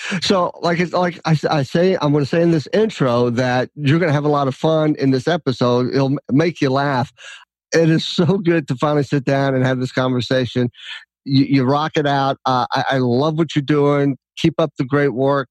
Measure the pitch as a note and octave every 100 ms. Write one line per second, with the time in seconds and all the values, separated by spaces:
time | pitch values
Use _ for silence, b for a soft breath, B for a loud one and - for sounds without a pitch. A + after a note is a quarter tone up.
0 | B F#3+ - G3 F3 - E3 E3+ F3 F3
1 | F3+ F3 - D#3 - D3+ C3 E3+ F#3 F#3
2 | D3+ D3 C#3+ E3+ E3+ E3 - F#3+ A3 -
3 | C3 A#2+ B2 A#2 B2+ B2+ B2 - C#3+ E3
4 | E3+ D3 D3 D3 C#3 - D#3+ D#3+ D#3 D3+
5 | C3+ C3 C#3 E3+ C#3 A#2+ B2 B2 B2+ C3+
6 | C3+ C#3+ - B2+ E3+ - C#3 C3 C#3+ C3
7 | D#3 - B B - _ _ D#3+ E3 D#3+
8 | - - D#3+ G3 E3+ E3+ - C3 D3+ D3
9 | C3+ D3 C3 C#3 C#3 C3 B2+ B2+ B2+ -
10 | B2+ B2+ A2+ C3 B2 B2+ A#2+ B B B
11 | B _ - C3+ C#3 C#3 B2+ C#3+ D#3 -
12 | C#3+ C#3 C3+ C3+ C3 B2+ A#2+ C3+ B2 C3+
13 | B2+ A#2+ D#3 D#3 E3 D3+ C3+ D3+ C#3+ C#3+
14 | C#3+ C3 _ - E3 D#3 D#3 - C3 C#3+
15 | C#3+ A#2 C3+ C#3+ C3